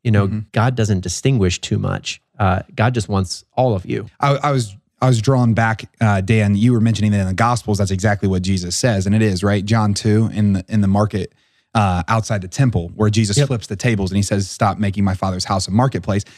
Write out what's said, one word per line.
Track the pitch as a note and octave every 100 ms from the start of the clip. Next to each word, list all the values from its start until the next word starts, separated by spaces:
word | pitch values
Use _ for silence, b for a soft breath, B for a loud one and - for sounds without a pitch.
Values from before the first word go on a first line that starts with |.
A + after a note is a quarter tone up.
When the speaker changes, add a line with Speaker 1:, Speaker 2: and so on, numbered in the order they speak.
Speaker 1:
You | A#2+
know, | G#2 G2
Speaker 2:
Mm-hmm. | G#2+ A2
Speaker 1:
God | - A#2+
doesn't | B2 G#2 F#2+
distinguish | F2+ - C3+ B2+ F#2+ F2
too | - G#2
much. | G2 F#2+ - - _ -
Uh, | G2 F#2 -
God | - A2
just | B2 G#2
wants | G2 F2+ - - -
all | B2+
of | A2 -
you. | A#2 G2+ -
Speaker 2:
I, | C#3+ C#3
I | D3
was, | C3+ G#2+ G2 _ -
I | C3
was | A#2+
drawn | A2 C3 A#2+
back, | A2+ A2+ A2 - -
uh, | A2 G2+
Dan, | F#2 A2+ G#2 G2+
you | A#2+
were | A#2
mentioning | A2+ A2 G#2+
that | G#2
in | F#2
the |
Gospels, | F2+ A2+ B2 - G2
that's | G2
exactly | F#2+ G#2+ G2+ G2
what | F#2
Jesus | F#2 F#2+ F2 -
says. | B2+ G2 F#2+
And |
it | G#2+
is, | A2 F2+
right? | G2+ G2+
John | G2+ A2+ G#2
two | G2 A2 G#2+ A2+
in | G#2 G#2
the, | F#2+ -
in | G#2+
the | G2
market, | G2+ G#2 G2+ F2+ _ _ _ _
uh, | A2+ G2+ F2+ F2
outside | A2+ - G#2
the | F2+
temple, | - C3 G2 F2 F#2
where | G#2+
Jesus | G#2 G#2 G2+
Speaker 3:
Yep. | -
Speaker 2:
flips | A#2+ -
the | G2
tables | B2+ G#2+ F#2+
and | G2
he |
says, | G2 G2+ F#2+
"Stop | - G#2 F#2+
making | G2+ F#2+
my | G2
Father's | F#2 F#2+ F#2
house | - F#2+ F#2+
a |
marketplace." | G#2 B2+ - G2 G2+ -